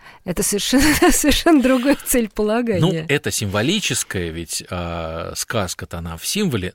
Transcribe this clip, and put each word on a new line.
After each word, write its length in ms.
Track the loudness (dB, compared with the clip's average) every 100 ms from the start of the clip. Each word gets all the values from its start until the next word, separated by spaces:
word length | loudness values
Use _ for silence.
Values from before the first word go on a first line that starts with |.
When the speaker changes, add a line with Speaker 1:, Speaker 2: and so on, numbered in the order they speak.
| -20 -14 -8
Speaker 1:
Это 180 | -4
совершенно, 400 | -2 -2 2 4
<laughs> 280 | 4 6 4
совершенно 500 | 4 4 4 6 6
другое 320 | 6 4 2
Speaker 2:
Ну, 120 | 0 0
Speaker 1:
целеполагание. 1000 | 0 0 -2 0 0 0 2 2 0 -2
Speaker 2:
это 240 | -2 -2
символическая 1000 | -4 -2 0 0 0 -2 -4 -4 -6 -6
ведь, 340 | -6 -8 -10 -8
а, 640 | -8 -6 -6 -6 -8 -8 -8
сказка-то, 640 | -6 -4 -4 -6 -10 -10
она 180 | -10 -8
в 100 | -6
символе, 460 | -2 -2 -2 -6